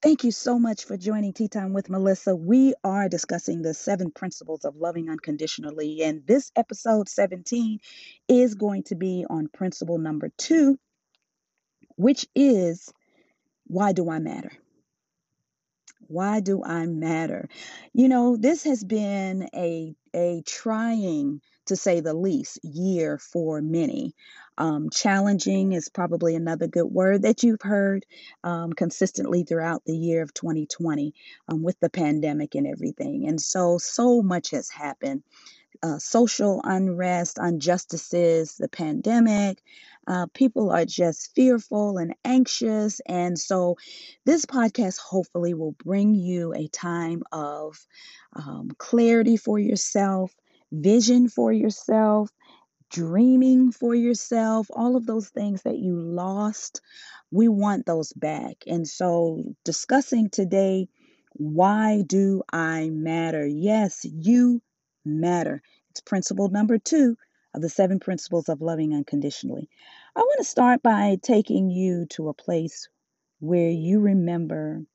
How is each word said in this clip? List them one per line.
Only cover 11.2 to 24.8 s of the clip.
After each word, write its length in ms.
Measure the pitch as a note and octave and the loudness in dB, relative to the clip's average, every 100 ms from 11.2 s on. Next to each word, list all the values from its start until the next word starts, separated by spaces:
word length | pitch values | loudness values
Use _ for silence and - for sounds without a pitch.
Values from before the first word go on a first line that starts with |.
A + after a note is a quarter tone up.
| _ _ _ _ _ _ _ - | _ _ _ _ _ _ _ 0
which 300 | G3 C#4 - | 2 2 -2
is, 580 | - C#4 A3 F3 E3+ - _ _ _ _ _ _ _ _ | 2 4 4 2 -4 -10 _ _ _ _ _ _ _ _
why 240 | F3 G3+ | -2 0
do 180 | F3+ E3+ | 0 -2
I 80 | D#3+ | -2
matter? 340 | D#3 - - - _ _ _ _ _ _ _ _ _ _ _ _ _ _ _ | -6 -8 -14 -18 _ _ _ _ _ _ _ _ _ _ _ _ _ _ _
Why 320 | D#3 F#3+ G#3+ | -6 -2 -2
do 220 | F#3+ G3 | -2 -4
I 220 | - E3 | -2 -6
matter? 640 | E3 D#3+ D#3+ D#3+ E3 - - - - - - | -4 -4 -4 -4 -4 -6 -10 -16 -20 -20 -8
You 160 | - C4 | 2 4
know, 260 | B3+ A#3+ A#3+ | 6 2 2
this 280 | A3+ D#4+ | 2 2
has 200 | D#4 C4 | 0 -2
been 640 | F#3+ G#3+ G#3 G3+ F#3+ F#3+ F#3 | -2 -4 -2 -4 -4 -6 -8
a, 400 | - F3 E3 D#3+ D#3 _ | -6 -4 -4 -8 -14 _
a 280 | - F3 E3+ | -4 -2 -2
trying, 960 | D3+ - A#3 A3 A#3 A3+ G3 D#3 C#3+ D3 _ _ - | -8 -10 -4 -2 -2 -2 -2 -2 -2 -4 _ _ -6
to 100 | F#3+ | -2
say 240 | - E3+ | 2 0
the 120 | D#3+ | 0
least, 460 | D#3 F#3+ D3+ - - | -2 0 -2 -4 -12
year 540 | E3 D3 F#3 F#3 D#3 D3 | -14 -6 -2 0 -2 -4
for 460 | - F3 D#3+ D#3 | -6 -4 -2 -2
many. 520 | D#3 E3 D#3 - - - - - - - | -2 0 0 -2 -8 -10 -20 -20 -20 -6
Um, 320 | D#3+ D3+ | -4 -2